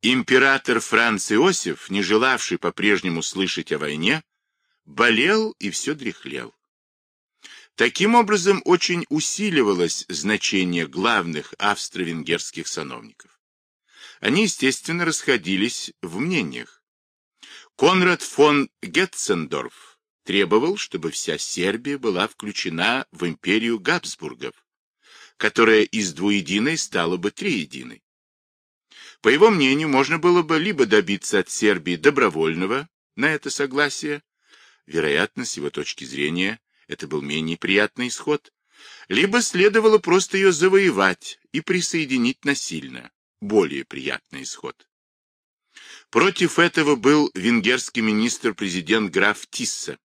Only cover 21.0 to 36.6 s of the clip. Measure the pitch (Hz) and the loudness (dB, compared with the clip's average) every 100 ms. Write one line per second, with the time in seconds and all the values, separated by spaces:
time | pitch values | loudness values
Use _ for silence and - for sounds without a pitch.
21 | 80 - - 76 - - 90 110 127 143 | -8 -8 -6 -6 -6 -4 -2 -4 -6 -4
22 | 123 90 110 - 104 98 90 80 98 127 | -2 -2 -4 -4 -12 -8 -8 -2 -2 -2
23 | - 85 87 80 90 104 117 117 95 170 | -6 -6 -6 -4 -2 0 0 -4 -2 -2
24 | - - 78 60 65 _ _ _ _ _ | -4 -12 -14 -12 -14 _ _ _ _ _
25 | _ - - _ 110 - 113 110 107 110 | _ -20 -20 _ -4 4 6 6 4 -2
26 | 98 73 98 101 87 101 127 160 - 98 | -4 -2 0 0 0 -2 -2 -4 -4 -2
27 | 85 90 98 - 196 123 73 65 62 58 | -2 -2 -4 -4 -4 -4 -6 -14 -18 -20
28 | _ _ _ _ _ _ _ _ _ - | _ _ _ _ _ _ _ _ _ -20
29 | - _ 107 143 220 196 131 139 156 135 | -20 _ 2 6 6 6 2 2 2 2
30 | 135 165 175 180 160 160 180 175 117 107 | 2 2 4 4 2 0 0 0 4 4
31 | 92 98 - 101 90 - 104 95 80 87 | 2 -4 0 -2 -2 0 2 2 -2 2
32 | 78 139 113 80 80 82 95 127 160 _ | 2 4 0 2 -2 0 -2 -4 -6 _
33 | _ - 143 156 143 - 143 135 147 - | _ -4 -2 -2 -6 -6 -4 0 -2 -2
34 | 156 147 _ _ _ _ _ _ _ 78 | -8 -8 _ _ _ _ _ _ _ -2
35 | 76 73 95 - 123 - 71 - 71 - | 0 0 -2 -6 -10 -8 -8 -8 -10 -12
36 | 65 67 73 87 95 113 | -12 -6 -4 -2 -4 -6